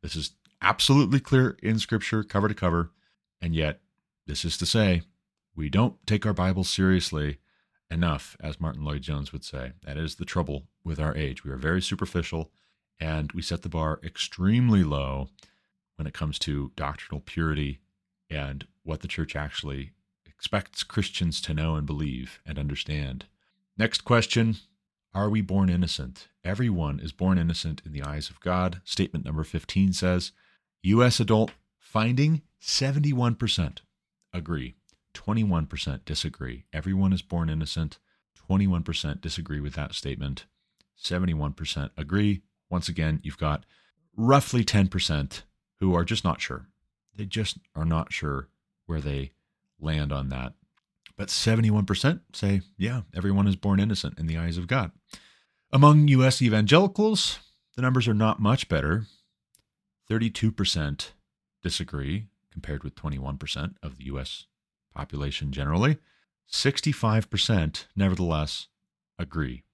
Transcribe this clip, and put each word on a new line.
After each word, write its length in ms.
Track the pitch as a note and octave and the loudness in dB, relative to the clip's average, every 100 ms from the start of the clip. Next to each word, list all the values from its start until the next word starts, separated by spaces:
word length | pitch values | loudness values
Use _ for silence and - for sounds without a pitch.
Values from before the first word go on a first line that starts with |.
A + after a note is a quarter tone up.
This 140 | D#2+ D#2+ | -8 -6
is 160 | D2 _ _ _ | -8 _ _ _
absolutely 580 | F#2 - - C#3 A2 C3 | 2 2 4 6 6 2
clear 380 | - C3 B2+ - | 4 4 4 0
in 180 | G#2 A2 | -2 -2
Scripture, 440 | - A2+ - A2 | 0 -2 0 -4
cover 240 | G#2 G2+ G#2 | 0 0 0
to 60 | |
cover, 380 | G#2 F2+ E2+ E2+ _ _ _ _ _ | 2 2 2 0 _ _ _ _ _
and 120 | E2+ | -4
yet, 280 | D#2+ D2+ C#2 _ _ _ _ - | 0 0 -2 _ _ _ _ -10
this 200 | D2+ F2 | -6 -4
is 120 | - | -4
to 80 | F2 | -2
say, 380 | A2 G#2 F2 - _ _ _ _ - | 2 4 2 -2 _ _ _ _ -8
we 140 | D2+ | -2
don't 340 | F#2+ A#2+ - - | 2 2 0 -2
take 180 | G#2+ G#2+ | 0 0
our 80 | |
Bibles 360 | F2+ F2+ F#2 F#2 | 0 0 0 -2
seriously 720 | - F#2 F#2 - D#2 D2 C#2+ _ _ _ _ _ | 2 4 4 2 -4 -4 -6 _ _ _ _ _
enough, 440 | E2 F2 C#2 - - | -2 0 -2 -6 -12
as 200 | D2+ C#2+ | -10 -6
Martin 240 | D#2+ C2+ | -6 -6
Lloyd-Jones 480 | D2 D2 - D2 C#2+ | -6 -6 -6 -6 -6
would 120 | - | -12
say. 300 | - C#2 B1+ - | -12 -12 -12 -14
That 140 | - C#2+ | -12 -8
is 180 | D#2+ - | -8 -8
the 100 | F2+ | -6
trouble 420 | F#2 D2 C#2+ - _ | -4 -2 -6 -10 _
with 160 | F2 D2+ | -8 -2
our 160 | D#2 D2+ | -2 -2
age. 280 | D2 C2 | -4 -6
We 80 | C#2 | -10
are 60 | C2+ | -4
very 240 | D2+ F2+ | 0 0
superficial, 680 | F2 G2 F2+ F2+ E2 E2 D#2+ _ _ _ _ _ | -2 -4 -4 -4 -4 -6 -8 _ _ _ _ _
and 320 | D#2+ D#2 D2 | -4 -4 -4
we 100 | F2+ | -6
set 180 | F2+ E2+ | -6 -6
the 80 | F2+ | -6
bar 300 | E2 D#2 D2+ | -4 -4 -4
extremely 800 | E2+ - - - F#2 A#2 B2 G#2 | -10 -10 -10 0 2 4 6 6
low 460 | D#2+ C#2+ C2+ C2+ C2+ _ _ _ _ _ _ - | 4 0 -2 -4 -8 _ _ _ _ _ _ -10
when 100 | D2+ | -10
it 60 | |
comes 260 | - D#2 C#2+ | -6 -4 -2
to 320 | - C#2+ C2+ - | -2 -2 -4 -6
doctrinal 460 | C#2 D2 - D2 | -6 -6 -10 -10
purity 600 | - - D#2+ D2+ C#2+ C#2 _ _ _ _ _ | -8 -2 0 0 -2 -6 _ _ _ _ _
and 360 | D2+ C#2 C#2 - _ | -8 -8 -10 -14 _
what 180 | D#2+ D#2 | -10 -8
the 60 | D#2+ | -8
church 280 | - D#2 D2 | -6 -6 -6
actually 560 | D2 - D2+ C2+ C2+ _ _ _ _ | -8 -8 -8 -8 -10 _ _ _ _
expects 580 | _ - G#2 - - | _ -4 -4 -4 -10
Christians 560 | - - G2 - F2 - | -6 -4 -4 -2 -2 -2
to 120 | - | -4
know 220 | D2+ D#2+ D#2 | -2 0 0
and 100 | D2 | -2
believe 560 | D2+ D2+ B1+ B1+ - - | -4 -4 -6 -10 -16 -12
and 120 | C#2+ | -6
understand. 680 | C#2+ C#2 - D2+ C#2 B1+ - _ _ _ _ - | -4 -6 -6 -4 -4 -8 -14 _ _ _ _ -4
Next 240 | A2 - | -2 -2
question, 540 | - A#2+ A2+ A#2 A2+ A2 _ _ _ _ _ | 2 2 4 2 2 0 _ _ _ _ _
are 160 | F#2+ G#2 | -2 0
we 120 | G#2+ | 0
born 280 | F2+ F#2+ F#2+ | 2 4 4
innocent? 580 | F2 E2+ - B1+ B1+ - _ | 4 0 -2 -8 -12 -20 _
Everyone 560 | F2 G2+ B2 F2+ D2+ C#2+ | -6 -2 0 0 -2 -4
is 120 | D#2+ | -8
born 260 | - F#2 F#2 | -2 2 4
innocent 440 | E2 E2+ E2+ D2 - | 2 0 -4 -6 -8
in 60 | |
the 120 | D2 | -8
eyes 260 | C#2+ D2 - | -6 -8 -10
of 100 | - | -8
God. 420 | F2+ F2+ F#2 F2+ | -2 0 0 -4
Statement 420 | - - F#2+ D#2+ - | -8 -4 -2 -2 -4
number 180 | D#2 | -4
fifteen 500 | D#2 E2 - F#2+ F#2+ | -4 -6 -2 2 2
says, 380 | F2+ F#2 F2+ - _ _ _ _ _ | 4 2 2 -2 _ _ _ _ _
"U 200 | F#2 A2 | 2 6
S 160 | B2 - | 6 4
adult 320 | G#2+ A2 A2 - _ _ | 4 4 2 -4 _ _
finding, 640 | _ A2 A2+ B2+ D3+ D#3 _ _ | _ -2 0 2 4 2 _ _
seventy-one 760 | - - C3+ C#3 D3 B2+ A#2+ A#2 | -4 -2 0 0 0 2 2 2
percent 460 | A2+ - D#2 - _ _ _ _ _ | -2 0 -2 -4 _ _ _ _ _
agree, 440 | F2 D#2 D#2+ B1+ - _ _ _ | -10 -6 -6 -6 -14 _ _ _
twenty-one 520 | - - A2+ G#2+ E2+ D2+ | -12 -2 0 2 2 0
percent 400 | D2 - C2+ - | -4 -6 -6 -6
disagree." 600 | D#2 D2+ - B1+ B1 - | -6 -6 -6 -10 -10 -10
Everyone 400 | D#2 E2+ F#2+ F#2+ | -6 -2 2 2
is 100 | F#2 | 2
born 280 | - E2+ D#2+ | -2 -2 -2
innocent. 480 | D#2 D#2 - D#2 - _ _ _ _ | -2 -4 -4 -6 -8 _ _ _ _
Twenty-one 480 | - F#2+ G2 F2 | -2 2 4 2
percent 380 | E2 D#2+ D2+ C#2+ | 0 -4 -4 -4
disagree 380 | E2 E2 D#2+ D2 | -6 -8 -6 -4
with 140 | D2 | -4
that 200 | D2 C#2+ | -6 -6
statement. 520 | - C#2+ B1+ C#2 C2+ - _ _ _ _ _ | -6 -8 -6 -6 -8 -12 _ _ _ _ _
Seventy-one 580 | - F2+ F#2 D#2 D2 | -4 0 0 0 -2
percent 380 | C2+ D#2 - C#2 - | -4 -6 -4 -6 -6
agree. 440 | D2 F#2+ G#2 F#2+ _ _ _ | -2 2 2 0 _ _ _
Once 180 | F2+ E2 | -4 -4
again, 320 | E2+ D#2 D#2 | -2 0 0
you've 140 | D2 C#2+ | -4 -4
got 280 | D2+ D2 - _ _ _ _ - | -2 -2 -6 _ _ _ _ 0
roughly 480 | A#2 C#3 - B2 | 4 6 4 0
ten 240 | A2+ G#2+ F#2 | 2 4 4
percent 560 | F#2 - D2+ C#2 - - _ _ _ | 2 0 0 -2 -8 -18 _ _ _
who 140 | F#2+ F2 | 2 2
are 100 | E2+ | 2
just 180 | A2+ | 0
not 160 | F2 - | -2 -2
sure. 280 | - B1+ - _ _ _ _ G#2 | -6 -8 -14 _ _ _ _ -12
They 100 | G2+ | -6
just 320 | A2 G#2 - _ D#2+ | -4 -4 -6 _ -4
are 100 | D#2+ | 0
not 280 | D#2+ - | 0 0
sure 340 | - D2+ C2+ - _ _ _ - | -4 -4 -4 -8 _ _ _ -6
where 160 | D#2+ | -4
they 320 | C#2+ C#2 C#2 _ _ _ _ _ | -4 -4 -6 _ _ _ _ _
land 340 | D#2 D#2 D2 | -4 -2 -2
on 160 | C#2+ C2+ | -4 -4
that. 240 | C2 B1+ - _ _ _ _ - - | -6 -8 -12 _ _ _ _ -20 -14
But 120 | - | -6
seventy-one 560 | - A2+ A2+ A2 G#2 G2 | -2 2 4 4 4 2
percent 360 | F#2+ C3+ E3+ _ | 2 2 0 _
say, 280 | - G2+ G2 - - | -4 0 0 -2 -6
"Yeah, 260 | G2+ B2+ F#2 - | -4 -4 -6 -4
everyone 320 | G2 G2 G2+ | 0 2 2
is 80 | F#2+ | 2
born 240 | G2+ G2 | 2 2
innocent 400 | G#2 G2+ - - | 2 0 -4 -4
in 80 | D#2+ | -4
the 100 | E2 | -2
eyes 200 | E2+ E2+ | -2 -4
of 100 | F2 | -2
God." 240 | B2+ F2+ - _ - _ _ _ _ _ | -2 -2 -8 _ -20 _ _ _ _ _
Among 360 | C3+ D3 D3+ D3 | 8 10 10 10
U 140 | C3 | 8
S 180 | C3 - | 6 6
evangelicals, 1000 | A#2+ G#2+ G#2+ D3+ G3 F#3+ G#3+ G#3+ - - - _ _ - | 4 4 6 6 6 2 2 2 -2 -4 -14 _ _ -2
the 60 | |
numbers 260 | B2+ C3 A#2 | 2 2 4
are 60 | |
not 280 | G#2+ A2 - | 4 4 4
much 280 | G2+ B2+ - | 2 2 2
better. 380 | D#2+ C#2+ F#2+ G#2+ _ _ _ _ _ _ _ _ _ _ | 0 2 0 -2 _ _ _ _ _ _ _ _ _ _
Thirty-two 440 | A2+ A2+ - A2+ | 0 0 2 0
percent 640 | G#2+ F#2+ E2+ D2 C#2+ - _ _ _ _ _ | 2 0 0 -2 -4 -10 _ _ _ _ _
disagree, 640 | F2 - E2+ D2 C#2 F#2+ G#2+ _ _ | -6 -4 -6 -4 -4 -4 -6 _ _
compared 320 | - - C#2+ | -14 -8 -8
with 120 | C#2+ - | -8 -8
twenty-one 420 | D2+ C#2 C2 C2+ | -8 -6 -6 -8
percent 400 | D2 C#2 D2 - | -8 -6 -8 -8
of 160 | D2+ C2 | -14 -12
the 80 | C2 | -10
U 140 | C2+ | -8
S 260 | C2+ - - _ _ _ _ | -10 -14 -18 _ _ _ _
population 580 | - C#2+ C#2+ C#2+ C#2 D2 | -12 -10 -6 -6 -4 -6
generally. 460 | C2+ C#2 E2 B2+ D3+ _ _ _ _ _ | -4 -2 2 2 0 _ _ _ _ _
Sixty-five 840 | - C#3 - - C#3 A2+ A2 - | -2 0 0 -2 0 2 2 0
percent, 580 | G2+ - G#2 D#2 - - - | -2 2 2 2 -4 -10 0
nevertheless, 720 | G2 F2+ F2 D#2 D2+ - - _ _ _ _ - | 0 2 0 0 -2 -6 -12 _ _ _ _ -10
agree. 460 | E2 E2 C#2 B1 _ | -8 -4 -4 -6 _